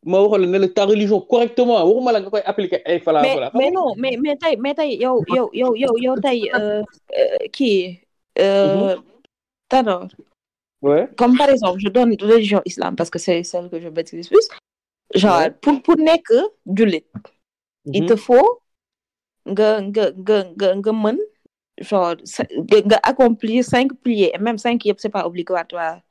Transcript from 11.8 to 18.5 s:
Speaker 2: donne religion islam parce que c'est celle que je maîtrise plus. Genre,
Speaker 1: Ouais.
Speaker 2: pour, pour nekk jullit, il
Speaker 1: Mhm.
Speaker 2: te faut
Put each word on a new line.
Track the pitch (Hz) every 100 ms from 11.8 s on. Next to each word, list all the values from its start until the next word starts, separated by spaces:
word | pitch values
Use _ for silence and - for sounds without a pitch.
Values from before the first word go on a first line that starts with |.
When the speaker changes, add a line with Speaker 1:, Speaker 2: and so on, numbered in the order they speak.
| 202
Speaker 2:
donne | 208 240 208
religion | 208 233 208 202 -
islam | - 175 185
parce | 170
que | 170
c'est | - 170
celle | 175 180 175
que | 165
je | 170
maîtrise | 160 165 170 175
plus. | 403 226 - _ _ _ _ _
Genre, | - 202 175
Speaker 1:
Ouais. | 160
Speaker 2:
pour, | - - 285
pour | - 330
nekk | 311 330 - 233 403 _ -
jullit, | 196 220 160 _ - - _ _ _ _ _ 143
il | 135
Speaker 1:
Mhm. | 170
Speaker 2:
te | 220
faut | - 247 415